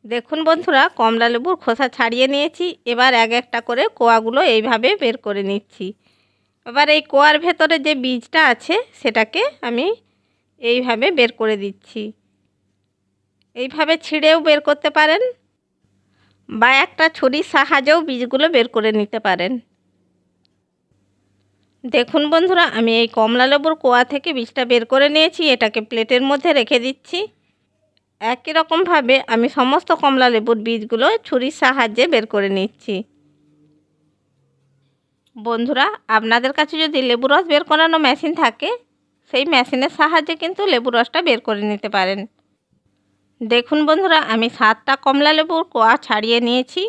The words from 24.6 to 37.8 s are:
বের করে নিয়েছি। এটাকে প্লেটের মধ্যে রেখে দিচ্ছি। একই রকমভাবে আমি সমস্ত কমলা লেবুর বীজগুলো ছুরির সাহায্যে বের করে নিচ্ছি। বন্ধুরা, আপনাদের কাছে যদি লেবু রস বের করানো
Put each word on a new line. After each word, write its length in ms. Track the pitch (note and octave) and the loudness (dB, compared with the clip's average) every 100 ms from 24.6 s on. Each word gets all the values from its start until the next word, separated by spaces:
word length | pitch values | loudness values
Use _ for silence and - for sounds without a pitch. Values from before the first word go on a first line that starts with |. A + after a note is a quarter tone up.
| B3 | 0
বের 180 | A#3+ A3+ | 0 2
করে 220 | C4+ C#4+ | 2 2
নিয়েছি। 320 | D4+ D#4 - D#4 | 4 0 0 0
এটাকে 300 | B3+ A3 A3+ | 2 0 -2
প্লেটের 420 | A3 A#3 A3+ B3 | -6 -6 0 0
মধ্যে 260 | C4+ C#4 F4 | 0 0 2
রেখে 260 | C#4+ A3+ C4 | 0 2 -2
দিচ্ছি। 400 | B3+ C4+ - F4 G#4 _ _ _ _ _ _ _ _ _ | -2 -8 -10 -8 -8 _ _ _ _ _ _ _ _ _
একই 300 | A3 B3 - | -6 -6 -2
রকমভাবে 640 | D#4 D#4+ E4 F4+ D#4+ B3 C4 - | -2 0 0 2 2 4 0 2
আমি 200 | A#3 B3 | 0 0
সমস্ত 400 | C#4+ B3+ D#4 - | 0 2 0 0
কমলা 360 | E4 C#4+ C4+ B3 | 0 2 2 2
লেবুর 280 | A3+ A3+ A#3 | 2 0 -2
বীজগুলো 500 | A3 A#3 G#3+ A3+ C#4+ A4+ | -2 -4 -4 0 0 0
ছুরির 320 | - C4 C4 - | -2 -2 -2 0
সাহায্যে 440 | C4 C4+ A#3 A3 D4 | 0 0 -2 0 2
বের 180 | B3+ A3 | 2 0
করে 220 | G#3 G3 | -2 -2
নিচ্ছি। 460 | G3 G3 _ - F#3+ A3 _ _ _ _ _ _ _ _ _ _ _ _ _ _ _ _ _ _ _ _ _ _ A#3 | -2 -4 _ -10 -8 -10 _ _ _ _ _ _ _ _ _ _ _ _ _ _ _ _ _ _ _ _ _ _ -12
বন্ধুরা, 500 | A3 A3+ A#3+ B3+ D#4+ G#4+ - | -6 -4 -2 0 0 -2 -2
আপনাদের 440 | A3 A3 A#3 C4 | -2 0 0 0
কাছে 220 | C#4+ D4+ D#4 | -2 -4 -2
যদি 220 | D#4+ D4 | -2 0
লেবু 260 | B3+ A#3+ B3+ | 0 0 2
রস 180 | D4 E4+ | 0 2
বের 160 | D4 | 0
করানো 340 | E4 D#4 | 0 0